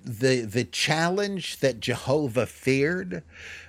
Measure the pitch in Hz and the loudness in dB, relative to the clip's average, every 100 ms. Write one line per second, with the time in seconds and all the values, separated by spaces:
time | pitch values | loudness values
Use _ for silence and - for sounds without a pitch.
0 | 131 107 131 127 110 117 120 - - 156 | -12 0 2 2 2 -2 -2 -2 0 2
1 | 170 190 202 190 - - 135 117 123 120 | 2 2 -2 -4 -6 0 0 0 -4 -4
2 | - 151 139 117 104 - 131 135 147 180 | 2 2 2 0 -2 -2 2 4 2 0
3 | 185 175 - - - - | -4 -10 -12 -20 -18 -18